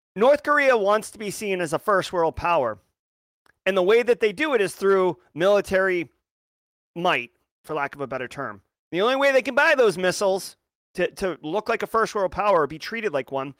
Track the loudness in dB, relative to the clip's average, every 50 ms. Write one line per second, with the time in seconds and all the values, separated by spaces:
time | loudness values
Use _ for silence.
0 | _ _ -4 0 4 4 4 4 2 0 2 2 4 4 2 2 4 2 2 0
1 | 0 -4 -12 -10 -10 -8 -8 -6 -6 -4 -4 -2 -2 -2 -4 -4 0 2 2 2
2 | 0 0 -2 0 0 0 -2 -2 -2 0 0 2 0 0 -4 -8 _ _ _ _
3 | _ _ _ _ _ _ _ _ _ _ _ _ -4 -2 0 2 4 4 4 4
4 | 4 2 2 2 0 -2 0 0 -2 0 0 0 0 -2 -4 -2 0 2 2 2
5 | 2 0 -2 -4 _ _ -6 -2 2 2 2 2 2 0 0 0 0 0 0 -2
6 | -4 -8 _ _ _ _ _ _ _ _ _ _ _ _ _ _ _ _ -10 -4
7 | -2 0 0 0 -2 -6 _ _ _ _ _ _ _ -8 -6 -6 -6 -6 -6 -8
8 | -10 -8 -8 -8 -8 -10 -10 -10 -10 -10 -12 -14 _ _ _ _ _ -8 -4 -2
9 | 0 0 0 2 2 2 2 2 0 0 0 2 2 4 4 4 4 2 2 0
10 | -2 -2 0 0 0 0 0 -2 -4 -10 -18 _ _ _ _ _ _ _ -6 -4
11 | -4 -4 -4 -4 -6 -6 -6 -6 -8 -6 -6 -6 -4 -4 -4 -4 -4 -4 -2 -2
12 | -2 -2 -2 -2 -4 -4 -2 -2 0 2 4 4 2 0 -4 -8 -14 -12 -8 -6
13 | -6 -4 -4 -4 -6 -4 -6 -8 -8 -8 -12 _